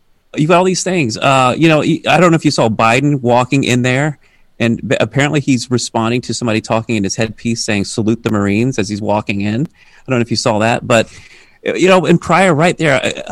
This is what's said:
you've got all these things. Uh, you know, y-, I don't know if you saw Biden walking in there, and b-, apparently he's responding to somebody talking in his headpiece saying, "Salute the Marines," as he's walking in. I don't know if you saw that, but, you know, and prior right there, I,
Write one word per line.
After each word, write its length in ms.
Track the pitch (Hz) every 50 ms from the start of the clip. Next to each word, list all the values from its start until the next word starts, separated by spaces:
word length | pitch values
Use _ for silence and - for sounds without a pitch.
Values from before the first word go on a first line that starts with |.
| _ _ _ _ _ _ -
you've 140 | 135 151 160
got 100 | 170 175
all 60 | 185
these 180 | 190 180 -
things. 340 | - 180 185 175 135 110 110
Uh, 380 | - - 139 135 131 127 123 -
you 120 | - 160 165
know, 120 | 156 147
y-, 200 | - - 170 - - 120
I 100 | 143 160
don't 140 | 180 170
know 20 | 165
if 100 | 156 -
you 60 | 147
saw 180 | - - 127 113
Biden 520 | 104 - 113 113 120 135 143 147 147 127
walking 420 | 117 120 120 123 123 - 147 139
in 200 | - 98 123 123
there, 360 | 123 127 127 135 147 156 143 - _ _ _ _ _ _ _ -
and 220 | 117 117 113 - - 110
b-, 80 | 131 -
apparently 400 | 110 107 - 135 143 147 156 147
he's 320 | - 143 131 117 - -
responding 500 | 123 117 - - - 113 113 113 120 123
to 120 | - - 113
somebody 260 | - 127 117 110 107
talking 360 | - - 117 113 113 - 113
in 80 | 107 95
his 100 | 95 -
headpiece 500 | - 113 110 - - - 117 113 - -
saying, 200 | - 104 101 98
"Salute 400 | - - 120 101 110 117 - -
the 60 | 110
Marines," 480 | 107 101 101 98 98 110 123 135 127 113
as 80 | 95 104
he's 120 | 107 101
walking 420 | 107 101 104 107 - - 101 101
in. 240 | 101 104 107 123 165
I 440 | - _ _ _ _ _ - _ -
don't 80 | 131 120
know 40 |
if 100 | 117 -
you 40 | 117
saw 220 | - - 123 107 104
that, 260 | 110 117 123 127 -
but, 240 | 113 120 113 110 - - - - - - - _ _ _ _
you 240 | - - 80 120 165
know, 200 | 185 185 190 151
and 140 | 151 170 165
prior 320 | - - 160 175 196 185
right 240 | 147 139 170 185 -
there, 180 | - 165 147 131
I, 280 | - - - - - - -